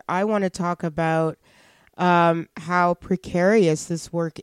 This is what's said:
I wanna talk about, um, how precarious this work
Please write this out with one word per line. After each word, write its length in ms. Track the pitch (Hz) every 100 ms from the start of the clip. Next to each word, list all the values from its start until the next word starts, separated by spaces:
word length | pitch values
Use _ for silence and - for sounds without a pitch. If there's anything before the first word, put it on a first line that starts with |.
| -
I 160 | 175
wanna 260 | 208 208 190
talk 340 | - 175 175
about, 540 | 170 151 160 160 160 - _ _ _ _ _ -
um, 500 | 180 175 170 165 - -
how 360 | 160 180 175 175
precarious 920 | - 185 - 175 185 226 175 156 -
this 260 | 170 -
work 280 | 170 165 -